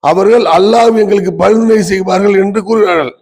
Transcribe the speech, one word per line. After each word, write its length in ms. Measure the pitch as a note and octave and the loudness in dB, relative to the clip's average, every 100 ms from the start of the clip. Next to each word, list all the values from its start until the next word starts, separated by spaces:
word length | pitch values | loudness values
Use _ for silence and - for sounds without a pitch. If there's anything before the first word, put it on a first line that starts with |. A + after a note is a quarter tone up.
அவர்கள் 420 | C#3 F3 G3 A#3+ E3 | 0 0 2 2 2
அல்லாஹ் 540 | E3 G3 A3+ A#3 A3+ | 0 2 2 2 2
எங்களுக்கு 340 | G#3 G3+ F#3 | 0 0 -2
பரிந்துரை 480 | E3 F#3 A3 A3+ A3 | -2 0 0 2 0
செய்வார்கள் 520 | F3+ F#3+ F#3+ F#3 G3+ | 0 -4 -4 -2 0
என்று 300 | G3 F#3+ G3+ | 0 -2 -4
கூறுகிறார்கள். 500 | F#3+ A3+ G3+ E3+ C3+ - | -4 0 0 0 -4 -10